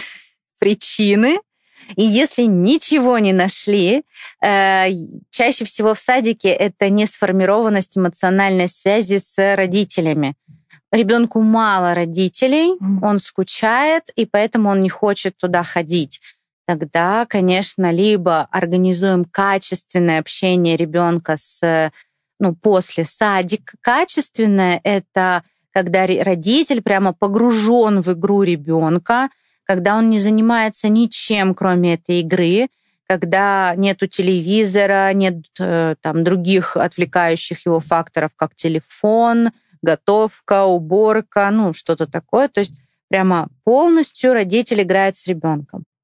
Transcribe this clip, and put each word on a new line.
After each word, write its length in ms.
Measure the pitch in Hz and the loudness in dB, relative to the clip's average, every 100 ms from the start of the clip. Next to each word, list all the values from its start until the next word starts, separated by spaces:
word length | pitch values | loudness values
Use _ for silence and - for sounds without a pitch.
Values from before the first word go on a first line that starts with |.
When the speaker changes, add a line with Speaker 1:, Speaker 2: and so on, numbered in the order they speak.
| - - _ | -2 -18 _
Speaker 1:
<laughs> 300 | _ _ - | _ _ -4
причины, 800 | 196 208 - - 208 202 247 370 - _ _ _ - 190 | -2 -2 -6 -2 0 2 2 0 -4 _ _ _ -10 -2
и 60 | |
если 400 | 220 214 311 - | 0 2 0 0
ничего 760 | 233 180 190 311 - 294 247 240 | 2 2 2 0 0 0 2 2
не 140 | 202 | 2
нашли, 680 | 185 190 - - 202 175 269 - - - - | 2 0 -2 -2 0 2 0 -4 -16 -20 -4
э, 440 | 208 196 190 190 190 185 - - - | 0 2 2 2 0 -2 -8 -18 -10
чаще 340 | - 240 - 220 | -2 0 -2 -6
всего 280 | - 214 | -2 -2
в 60 | 214 | 0
садике 500 | - 254 226 226 190 | 0 0 0 0 0
это 400 | - 196 - 196 | 0 -2 0 0
несформированность 1080 | 208 214 - 196 190 190 208 220 196 185 196 | 2 0 -2 -2 2 2 2 2 0 -2 -2
эмоциональной 720 | 180 - 185 196 196 185 180 | -2 -2 0 2 2 0 -2
связи 500 | - 190 214 190 196 | -2 0 0 0 -2
с 360 | - - 196 196 | -4 0 0 2
родителями. 800 | 185 196 190 - 160 151 139 - _ - _ _ _ | 0 0 -2 -2 -2 0 -2 -6 _ -20 _ _ _
Ребенку 500 | 220 202 233 233 226 | 0 2 2 0 0
мало 520 | 220 226 214 190 175 175 | 2 2 2 0 0 0
родителей, 800 | 170 170 185 - 262 302 339 370 | -2 -2 -4 0 0 2 0 0
Speaker 2:
Мгм. 240 | 190 196 | -2 -2
Speaker 1:
он 160 | 208 202 | 0 -2
скучает, 840 | - - 190 - 220 240 302 320 - - | -4 -6 -6 -2 0 0 0 -2 -4 -6
и 100 | 220 | -2
поэтому 440 | 208 220 233 202 | 0 0 0 0
он 120 | 196 | 2
не 80 | 185 | 0
хочет 480 | - 214 202 190 - | 0 -2 -2 -6 -6
туда 260 | 180 175 | -4 -2
ходить. 580 | 170 175 156 175 135 - - - _ _ - | -2 -6 -2 -2 -4 -10 -20 -20 _ _ -6
Тогда, 580 | 156 156 170 175 220 233 | -6 -4 -2 0 0 -2
конечно, 680 | 202 185 185 202 - 180 | 0 0 0 -2 -2 -2
либо 560 | 170 208 208 175 160 139 | 0 2 0 0 0 -2
организуем 720 | 185 170 180 185 175 196 185 175 | -4 -2 0 0 0 0 0 -2
качественное 960 | - 196 196 - 185 - 185 175 160 | -2 -2 -2 -4 -10 -6 -2 0 0
общение 580 | - - 185 180 170 165 | -4 -4 0 0 0 0
ребенка 580 | 165 170 170 170 165 156 | -2 0 0 -2 -4 -6
с, 540 | - - 170 160 156 - _ _ _ - | -8 -4 0 0 -2 -6 _ _ _ -4
ну, 160 | 196 170 | -4 0
после 500 | 214 190 - - 160 | 2 2 0 -6 -6
садика. 680 | - 214 190 180 208 - - | -2 0 0 -2 -6 -10 -8
Качественное — 1000 | - 262 370 320 - - 220 196 180 175 | -2 0 0 -4 -6 -2 2 2 2 0
это 600 | 202 196 - 190 185 175 - _ _ | -2 -4 -4 -2 0 -2 -6 _ _
когда 320 | 190 180 185 185 | -4 0 0 2
ре-, 160 | 185 | 0
родитель 580 | 196 175 170 269 311 247 | 0 -2 0 0 0 0
прямо 320 | 208 196 196 | 0 0 0
погружен 880 | - 202 208 240 220 214 240 214 202 | 0 -2 2 2 2 2 2 2 2
в 100 | 175 | 0
игру 300 | 170 196 202 | -2 0 0
ребенка, 840 | 190 160 147 160 160 175 - 240 269 _ _ _ - | 0 -2 -2 0 0 0 0 0 -2 _ _ _ -4
когда 300 | 185 190 220 | -2 0 2
он 120 | 226 | 2
не 100 | 214 | 2
занимается 720 | 202 214 226 233 220 - 214 | 2 2 2 2 -2 -2 0
ничем, 640 | 220 226 - - 208 190 180 | 2 0 -2 -4 0 0 0
кроме 380 | 190 180 175 165 | 0 2 2 0
этой 240 | - 175 | -2 -2
игры, 460 | 165 185 170 196 262 _ _ _ - | 0 0 2 0 -2 _ _ _ -4
когда 640 | 185 175 190 202 196 185 175 | -2 0 0 2 2 0 0
нету 300 | 196 185 190 | 0 0 -4
телевизора, 1040 | - 185 185 165 214 208 202 196 196 196 | -2 0 0 0 0 2 2 2 2 2
нет, 220 | 196 190 170 - - | 2 0 -2 -10 -8
э, 360 | 180 170 160 156 | -2 0 -2 -4
там, 220 | 160 160 170 | -4 -2 0
других 520 | 185 170 190 - - | 0 0 0 0 -2
отвлекающих 880 | 175 - 165 180 170 165 - 165 175 | -2 -2 -2 0 0 -2 -6 -8 -2
его 140 | 165 | -2
факторов, 520 | 151 165 160 160 156 - | 0 -2 -2 -4 -6 -4
как 200 | 160 - | -8 -4
телефон, 960 | 170 156 - - 214 226 233 233 233 - _ _ | -4 -4 -8 -4 0 2 2 2 0 -4 _ _
готовка, 840 | 165 156 - 214 214 - - 196 190 | -2 0 2 2 0 -4 0 2 2
уборка, 840 | 180 160 190 214 220 - 208 202 | 0 0 2 2 0 -2 0 0
ну, 220 | 214 196 | 2 0
что-то 320 | 151 - 160 151 | -2 -4 -4 -4
такое. 420 | 165 - 226 277 | -8 -2 0 0
То 120 | 208 | 0
есть 120 | 202 - _ _ - | -4 -6 _ _ -4
прямо 380 | 190 190 175 151 _ | 0 2 0 -4 _
полностью 720 | - 254 339 320 294 - 254 | 0 2 4 2 0 0 0
родитель 480 | 240 185 220 233 208 | 2 0 -2 0 0
играет 340 | 185 190 196 190 | 0 2 0 -2
с 100 | - | -6
ребенком. 560 | 170 165 147 143 - - _ | -4 -4 -4 -6 -16 -18 _